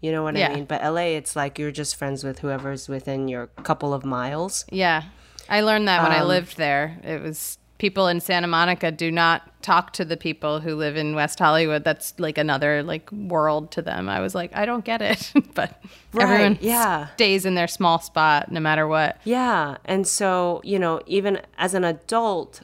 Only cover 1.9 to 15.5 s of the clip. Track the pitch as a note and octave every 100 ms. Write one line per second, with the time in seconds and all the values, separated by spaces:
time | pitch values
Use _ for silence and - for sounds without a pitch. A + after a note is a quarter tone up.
1.9 | - C#3 C3+ C#3 C3 C#3+ C3+ C#3 C3+ -
2.9 | C3+ C#3+ C3+ C3 B2 A#2+ - - D3+ C#3+
3.9 | C#3 C3+ B2 B2+ D3+ F#3+ - - F#3+ F3+
4.9 | D#3 E3 - - - - G#3 G#3+ G#3+ G#3
5.9 | F3 D#3+ E3 F3 F#3 F3 - D3 C#3+ D#3
6.9 | E3+ - D#3 D#3+ D3+ - - _ - G3+
7.9 | G3 F#3 F3 F#3 F3+ F3 E3 F3 F3 E3
8.9 | D#3 E3 E3 E3 E3 - _ - F3 -
9.9 | - E3 E3 E3 D3+ D3+ D3+ D#3+ D3+ D3+
10.9 | D3+ D3+ D3+ D3+ - D#3+ D#3+ D#3+ D3+ D#3
11.9 | D3+ - - D#3 D3+ D3+ C3+ D3 D3 D#3+
12.9 | D#3+ - G#3 F#3+ E3 D#3 D3+ D#3 - E3
13.9 | - F#3+ G3 F#3+ F#3 F3 - G#3+ A#3+ A3+
14.9 | A3+ G#3 G3+ - C#4+ -